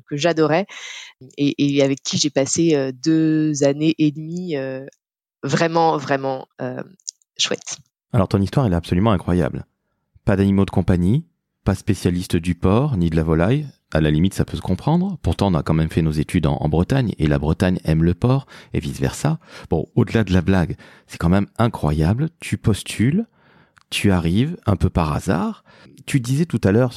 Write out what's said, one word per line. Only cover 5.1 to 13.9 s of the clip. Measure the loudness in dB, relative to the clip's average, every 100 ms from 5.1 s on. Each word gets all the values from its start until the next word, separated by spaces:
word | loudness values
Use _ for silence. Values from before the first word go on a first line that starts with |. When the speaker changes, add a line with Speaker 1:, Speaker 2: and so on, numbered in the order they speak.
| _ _ -10
Speaker 1:
vraiment, | -4 0 0 2 2 0
vraiment, | -2 -2 -2 -6 -10 -10
euh, | -10 -10 -14 -16 -20 _ _ -6
chouettes. | -4 -4 -8 -16 _ _ -4
Speaker 2:
Alors, | 0 2
ton | 2
histoire, | 2 2 2
elle |
est | 0
absolument | 0 0 2
incroyable. | 2 2 0 0 -4 -14 _ _ _ _ _
Pas | -2 2
d'animaux | 4 4
de | 2
compagnie, | 0 2 2 2 0 -2 _ _ _
pas | -2
spécialiste | -2 -2 0 0 -2 -2 -2
du | -2
porc | 0 2 2 2 0
ni | 0
de | 0
la |
volaille. | 2 2 2 0 -4 -14 _